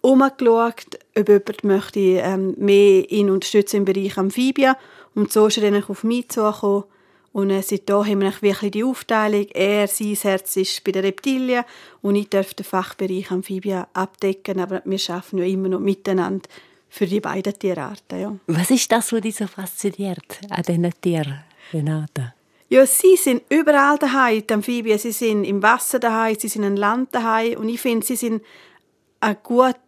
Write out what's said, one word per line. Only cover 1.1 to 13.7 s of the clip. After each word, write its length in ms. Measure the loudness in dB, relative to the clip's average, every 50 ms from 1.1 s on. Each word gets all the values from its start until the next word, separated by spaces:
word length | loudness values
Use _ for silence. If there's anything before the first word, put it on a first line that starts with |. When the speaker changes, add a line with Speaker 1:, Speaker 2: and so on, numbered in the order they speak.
| _
Speaker 1:
ob 100 | 0 4
jemand 380 | 6 4 4 4 -2 -8 -2 0
möchte, 360 | 2 2 2 0 -4 -2 0
ähm, 540 | 2 2 2 2 0 -2 -2 -2 -2 -4 -4 0
mehr 520 | 2 4 6 8 8 8 8 6 4 2
ihn 200 | 0 2 2 2
unterstützen 460 | 2 0 -2 2 2 2 2 2 0
im 80 | 0 0
Bereich 320 | 0 0 -2 -2 -4 -2 -2
Amphibien. 560 | -4 -2 0 0 0 0 2 4 2 2 2 0 -6 -20 -20 -20 -20 _ _
Und 180 | -2 -2 2
so 140 | 4 4 4
ist 100 | 4 2
er 140 | 2 2 2
dann 120 | 2 0
auf 220 | -2 -4 -10 -6 -4
mich 240 | -2 -2 -2 -4 -6
zugekommen. 560 | -4 -2 -2 -2 -2 -2 -2 0 0 -2 -4 _ _ _ _ _ _ _ _ _
Und, 160 | _ -2 -2 0
äh, 140 | 0 -2
seitdem 420 | -2 -4 -6 -4 _ 0 0 2 2
haben 160 | 0 0 0
wir 60 | 0
eigentlich 160 | -2 -2 0
wirklich 300 | 0 0 0 0 -4 -4
die 120 | -4 -2 -2
Aufteilung. 640 | -2 -4 -4 -4 -2 0 0 0 0 0 -2 -2 -4 -2
Er, 340 | -2 0 2 2 0 0 0
sein 260 | -2 -4 -4 -4 -4 -2
Herz 340 | 0 0 0 0 -4 -4 -2
ist 280 | -2 -2 -2 -4 -4 _
bei 80 | -2
den 100 | -2 0
Reptilien 640 | -2 -2 -4 -2 -4 -2 -2 -2 0 0 -2 -2 -2 -6 -14 -20 -20 -20 -18 _
und 140 | -2 0 0
ich 120 | 0 0 _
darf 240 | -2 -2 -2 -2
den 120 | -8 -14 -10
Fachbereich 680 | -4 -4 -4 -4 -4 -8 -6 -4 -4 -4 -6 -4 -4
Amphibien 540 | -6 -6 -4 -6 -8 -6 -4 -4